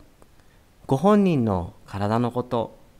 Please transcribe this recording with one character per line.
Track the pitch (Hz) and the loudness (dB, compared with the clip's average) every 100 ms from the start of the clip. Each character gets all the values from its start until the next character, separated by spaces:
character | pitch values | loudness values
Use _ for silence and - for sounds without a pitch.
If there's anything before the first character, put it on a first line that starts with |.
| - _ - - - - _ _ - | -20 _ -20 -20 -20 -20 _ _ -4
ご | 131 | 0
本 | 190 208 | 4 4
人 | 190 147 113 | 4 2 0
の | 92 90 - - | 0 -4 -12 -14
体 | 98 104 113 | -6 -2 0
の | 120 | -2
こ | 120 | -4
と、 | 123 120 - - - | -4 -4 -6 -10 -20